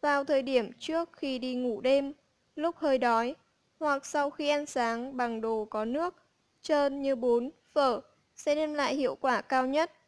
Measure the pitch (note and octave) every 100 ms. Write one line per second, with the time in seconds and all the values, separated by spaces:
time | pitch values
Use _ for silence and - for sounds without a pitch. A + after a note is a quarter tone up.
0 | D4 C#4+ C#4 C#4+ C4 C4 G#3+ - - D#4+
1 | E4+ - C#4 C4 B3+ B3 B3 G#3+ B3+ C#4
2 | C#4 D4+ _ _ _ - D#4+ E4+ D4+ C4
3 | B3 A3+ A#3 D4+ _ _ _ _ D4+ C#4
4 | - D4 C#4+ C#4+ D4 D4 D4 C4+ A3+ A#3
5 | B3+ C4 A#3+ A3+ A3 A3 G#3+ G#3+ A3 C4
6 | F4 - _ _ _ _ - D4+ C#4+ C#4
7 | C#4 C4 A#3+ A#3+ B3 - _ - C#4 A3+
8 | - _ _ - - D4 D#4 D4 C4 C4+
9 | C4 - C4 A#3 - C4 B3+ C#4 E4+ _